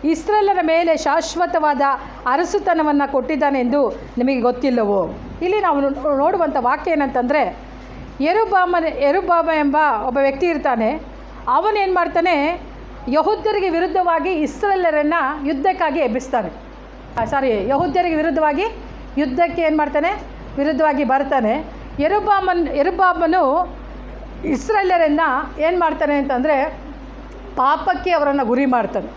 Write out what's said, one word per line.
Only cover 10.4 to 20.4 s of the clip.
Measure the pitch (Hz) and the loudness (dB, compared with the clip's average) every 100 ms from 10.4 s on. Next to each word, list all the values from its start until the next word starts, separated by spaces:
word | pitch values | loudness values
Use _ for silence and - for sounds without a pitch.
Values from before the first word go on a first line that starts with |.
| 349 | 0
ಇರ್ತಾನೆ. | 311 285 240 220 311 - - - - - | 0 0 0 0 -2 -8 -16 -18 -12 0
ಅವನೇನು | 262 392 415 381 | 2 2 0 2
ಮಾಡ್ತಾನೆ? | 359 339 339 349 311 294 349 - - - - - | 2 0 0 2 2 0 -2 -8 -16 -16 -12 -2
ಯಹೂದ್ಯರಿಗೆ | 285 320 427 427 415 359 | 0 2 0 0 0 0
ವಿರುದ್ಧವಾಗಿ | 330 359 370 359 330 330 | 0 0 0 2 2 0
ಇಸ್ರಾಯೇಲರನ್ನು | 359 302 - 403 381 349 302 294 330 269 302 277 | -2 -2 -2 0 2 2 2 2 0 0 -2 -4
ಯುದ್ಧಕ್ಕಾಗಿ | 285 320 370 330 285 | 0 0 0 0 0
ಎಬ್ಬಿಸ್ತಾನೆ. | 269 233 247 247 180 - - - - - - - | 0 -2 -2 -2 -4 -8 -18 -18 -20 -18 -10 -6
ಆ, | 226 | -2
ಸಾರಿ, | 277 269 214 196 | 0 0 0 0
ಯಹೂದ್ಯರಿಗೆ | 277 359 320 349 311 | 0 0 0 0 2
ವಿರುದ್ಧವಾಗಿ | 320 285 311 285 427 - - - - - | 0 2 0 0 -2 -6 -16 -16 -8 -2
ಯುದ್ಧಕ್ಕೆ | 285 254 339 339 | -2 2 0 2
ಏನು | 320 311 | 0 2
ಮಾಡ್ತಾನೆ? | 294 294 320 403 - - | 0 0 0 -4 -10 -16